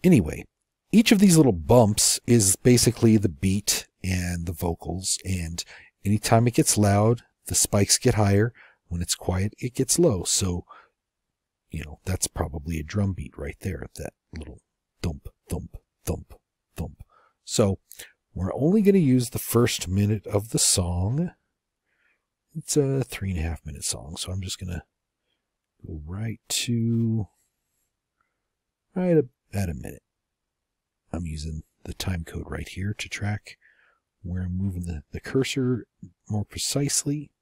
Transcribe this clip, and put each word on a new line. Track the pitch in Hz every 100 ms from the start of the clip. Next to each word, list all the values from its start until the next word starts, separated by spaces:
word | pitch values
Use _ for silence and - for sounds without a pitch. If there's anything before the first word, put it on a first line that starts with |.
Anyway, | 180 156 80 - - _ _ _ _
each | 202 226
of | 202
these | 202 165
little | 139
bumps | 90 76 123 107 107 - - -
is | 120 98 -
basically | 127 123 - - 117 110
the | 101
beat | 73 95 98 - - - _
and | 92 92 87 87 85
the |
vocals, | 82 87 85 - 87 95 - 95
and | 92 82 85 - - - _ 101
anytime | 104 - 117 120
it |
gets | 117 147 -
loud, | 104 101 110 120 _ _ -
the |
spikes | - - 104 98 -
get | 123
higher. | 110 104 101 117 - - _ _
When | 87
it's | 87
quiet, | - - 92 101 -
it | 123 -
gets | 131 -
low. | 175 98
So, | - - 95 87 - - _ _ _ _ _ _ _ _ _
you | 80
know, | 76 - -
that's | 90 -
probably | - 71 76 73 80
a |
drum | 76 101 101
beat | 90 69 -
right | - -
there, | 101 90 - -
that | 78 _ _
little | 80 73 - _ _ _ _
thump, | 90 71 - _ _
thump, | - - - _ _ -
thump, | 78 - - _ _ _ -
thump. | 80 - - _ _ _
So | - - 104 95 _ - - _ _
we're | - 90 -
only | 143 214
gonna | 202 196
use | 147 127 120
the | -
first | - 117 120 - -
minute | 95 104 107 -
of | 104 110
the | 160
song. | - - 87 87 92 135 175 - _ _ _ _ _ _ _ _ _ _ _ 160
It's | - 151
a | 135 135
three | 127 - 98
and | 90
a |
half | 80 82 78
minute | 71
song, | - - 64 82
so | -
I'm | 95
just | 92 -
gonna | 92 85 - _ _ _ _ _ _ _ _ _ -
go | 80 76
right | 95 113 104 _
to, | - - 117 113 117 113 113 95 _ _ _ _ _ _ _ _ _ _ _ _ _ _ _ _
right | 190 180 165 127 _ _
at | 98 92
a |
minute. | 69 50 - _ _ _ _ _ _ _ _ _ _ _
I'm | - 87
using | 76 80 78 - _ -
the |
time | 90 - 90 80
code | 85 -
right | 78 -
here | - 98
to | 107 -
track | - 101 104 - - _ _ _ _ _ _
where | 90 90
I'm | 92 90
moving | 98 90
the, | 87 80 -
the | -
cursor | - 135 127 - 127 123 - _ - _ _
more | 104
precisely. | 101 - - - 147 - 147 147 143 _